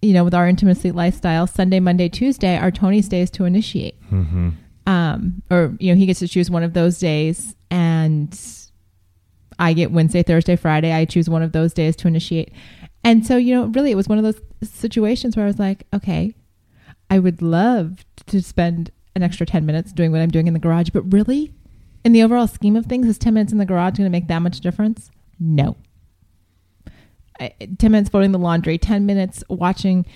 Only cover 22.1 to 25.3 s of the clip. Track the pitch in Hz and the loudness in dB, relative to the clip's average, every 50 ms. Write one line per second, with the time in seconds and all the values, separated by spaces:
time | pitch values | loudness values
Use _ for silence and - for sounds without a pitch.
22.1 | 233 226 226 226 233 240 240 214 - - - 208 208 226 226 - 247 247 254 233 | 6 6 6 6 4 2 0 0 -2 -2 0 2 2 2 0 -2 -2 0 0 0
23.1 | 214 - - 233 220 214 214 208 214 208 202 185 190 175 175 185 190 - 202 190 | 0 0 0 0 2 2 0 0 0 -2 0 0 0 0 0 0 0 0 0 0
24.1 | 175 175 175 165 170 165 170 175 180 - - 180 175 - 208 220 226 - - - | 0 -2 -2 -2 -2 -2 -2 -2 -4 -4 -6 -6 -2 0 -2 -2 -2 -4 -10 -20
25.1 | _ _ _ _ | _ _ _ _